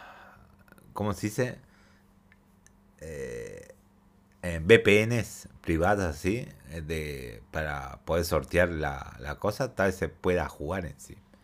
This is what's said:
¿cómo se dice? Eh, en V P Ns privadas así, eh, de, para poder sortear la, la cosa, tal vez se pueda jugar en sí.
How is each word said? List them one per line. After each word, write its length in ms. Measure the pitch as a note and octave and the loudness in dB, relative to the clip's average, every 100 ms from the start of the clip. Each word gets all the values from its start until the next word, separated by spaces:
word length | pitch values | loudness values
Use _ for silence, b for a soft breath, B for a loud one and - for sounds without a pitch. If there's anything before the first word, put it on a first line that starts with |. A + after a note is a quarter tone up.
| B B B B B - - - - | B B B B B -20 -20 -20 -12
¿cómo 200 | - G#2 | -4 -2
se 140 | F#2+ G#2+ | -2 -2
dice? 320 | C3+ B2 - - b b b b _ _ - _ _ - _ _ - | -2 -2 -4 -18 b b b b _ _ -20 _ _ -20 _ _ -18
Eh, 720 | D#2+ C#2+ B1+ A#1+ G#1 G1+ G1+ - _ _ _ _ _ _ | -14 -10 -10 -10 -12 -14 -18 -20 _ _ _ _ _ _
en 220 | F2 E2 | -6 0
V 140 | E2 A2+ | 8 8
P 280 | G#2+ G#2 A2+ | 8 6 4
Ns 420 | A#2+ F#2+ - - - | 0 -4 -10 -18 -8
privadas 560 | - E2 F2+ G#2 F2 C#2+ | 0 4 4 4 0 -2
así, 300 | F#2 A#2 - - - | -2 -2 -6 -16 -14
eh, 100 | E2 | -10
de, 600 | D2+ D#2+ D2+ C#2 A#1+ A1 - | -6 -6 -6 -8 -10 -14 -10
para 480 | D#2+ D#2 C#2+ C2+ C2+ | -6 -4 -6 -10 -10
poder 200 | - E2+ | -2 0
sortear 440 | E2+ D#2 C#2 F2 F2 | 2 0 2 4 4
la, 480 | D#2+ C#2+ C2+ - A1+ | 2 -4 -6 -10 -12
la 220 | C#2+ C#2+ | -10 -4
cosa, 340 | G2+ A2+ B2+ | -2 -2 -4
tal 140 | - F#2+ | 2 2
vez 80 | F#2 | 2
se 120 | E2 | -4
pueda 400 | - F#2 F2 D2 | -2 0 2 0
jugar 380 | - D2 F#2+ D#2 | -6 -6 -6 -6
en 140 | - | -10
sí. 160 | - - _ b | -18 -20 _ b